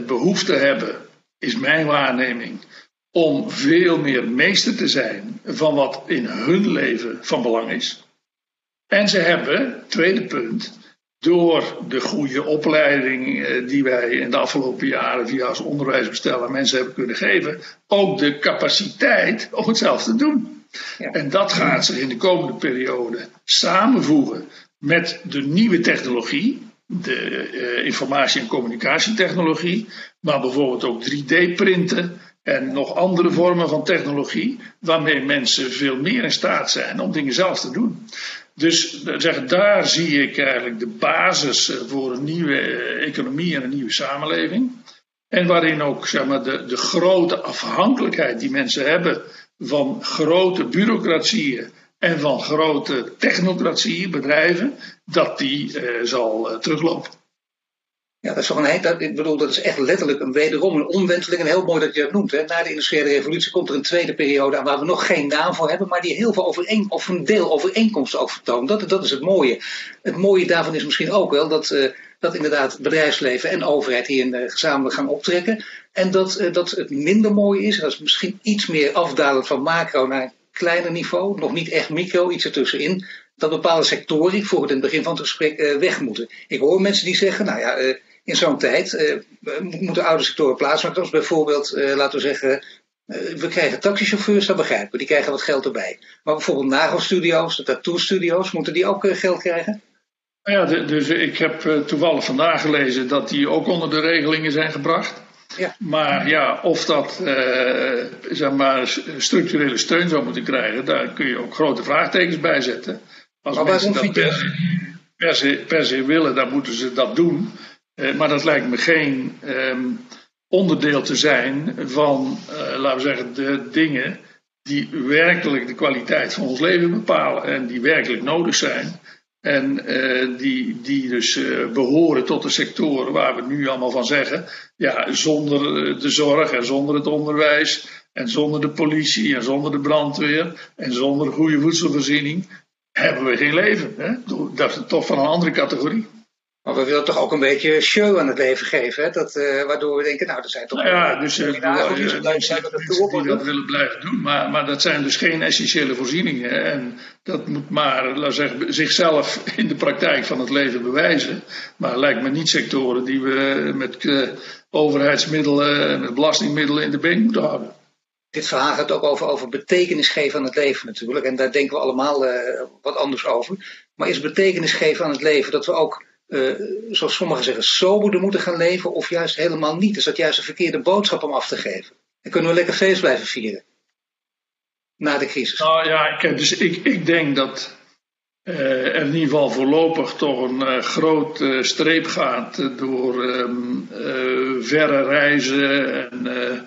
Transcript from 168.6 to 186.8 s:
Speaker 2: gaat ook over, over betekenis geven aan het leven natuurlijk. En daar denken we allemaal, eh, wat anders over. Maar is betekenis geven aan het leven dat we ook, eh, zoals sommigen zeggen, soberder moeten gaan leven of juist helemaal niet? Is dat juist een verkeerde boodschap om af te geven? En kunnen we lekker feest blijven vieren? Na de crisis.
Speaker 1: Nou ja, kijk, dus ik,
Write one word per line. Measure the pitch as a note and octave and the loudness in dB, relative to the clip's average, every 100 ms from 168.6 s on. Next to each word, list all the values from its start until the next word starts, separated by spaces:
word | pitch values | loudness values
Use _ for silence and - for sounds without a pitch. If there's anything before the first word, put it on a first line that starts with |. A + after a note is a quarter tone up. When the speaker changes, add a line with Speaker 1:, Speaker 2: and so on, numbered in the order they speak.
| C#3+ | 2
Speaker 2:
gaat | C#3+ D3 | 0 0
ook | D#3 | 0
over, | D3 C#3 D3+ | 0 0 0
over | C#3 B2 | -2 -4
betekenis | B2+ - F3+ F3+ D#3 C#3+ | -8 2 2 2 2 2
geven | D#3 C#3+ D3 | 2 0 0
aan | |
het | C3 D3 | -2 0
leven | C#3+ B2 A#2 | 0 0 -6
natuurlijk. | G#2+ A#2 C#3 | -10 -6 -4
En | B2+ B2+ | -2 0
daar | C3 | 0
denken | C#3+ C#3 D3 | 0 0 0
we | |
allemaal, | C3 B2+ C#3+ C#3+ C3 | -2 0 0 0 0
eh, | B2 B2 B2+ B2+ _ | -2 -4 -6 -8 _
wat | C#3+ - | -6 -2
anders | C#3 C3 - | -2 -2 -2
over. | A#2 - F#3+ - - _ | -2 -2 -8 -12 -20 _
Maar | - - | -6 -4
is | C#3 | -2
betekenis | D3+ F3 G3 F3 D#3+ | -2 2 2 2 0
geven | - D#3+ D3 | 2 2 2
aan | D#3+ | 0
het | C#3 | 0
leven | D#3 D3 - | 2 2 2
dat | D3 D3+ | 0 0
we | |
ook, | E3 D3 - - _ _ | 2 0 -2 -16 _ _
eh, | C#3+ C3 - G#3 G3 A3+ | 0 0 -2 -6 -8 -6
zoals | G3+ D#3 | -2 -2
sommigen | - F3+ C3+ | -2 -2 0
zeggen, | B2 A2+ | 0 0
soberder | - - F#3 G#3 G#3 F#3 | 0 2 4 4 4 2
moeten | G3 F#3+ | 0 0
gaan | F3+ E3+ | -2 0
leven | E3+ F3+ F3+ | 2 0 -2
of | F3 - | -4 -2
juist | E3+ E3 D#3 | -2 -2 0
helemaal | E3 D#3+ D3+ E3+ | -2 0 -2 2
niet? | G#3 G#3 | 0 2
Is | |
dat | D3+ C#3+ | 0 0
juist | D#3 D3 | 0 0
een | |
verkeerde | - D3 E3+ D3 | -2 -2 0 0
boodschap | F3 G3+ G3+ E3 | 2 2 2 -2
om | D3+ | -2
af | C3+ - | -4 -4
te | C3+ | -4
geven? | G#2+ F#2+ - _ _ _ | -6 -8 -10 _ _ _
En | - | -4
kunnen | E3+ E3 | 0 4
we | E3+ | 2
lekker | E3+ | 2
feest | - F#3+ F#3 | 2 2 4
blijven | E3 A#2 - | 2 0 -2
vieren? | - A2 G2 - _ _ _ _ _ _ _ _ _ _ _ _ - | -6 -6 -8 -12 _ _ _ _ _ _ _ _ _ _ _ _ -6
Na | D3 C#3+ | -2 0
de | C3+ | -2
crisis. | C#3+ A2+ - | -2 -4 0
Speaker 1:
Nou | D#3 D#3+ D#3+ | 2 4 4
ja, | D#3 D3 - | 2 2 0
kijk, | E3 B2+ | 0 2
dus | D3 - | 0 2
ik, | F3 - | 0 2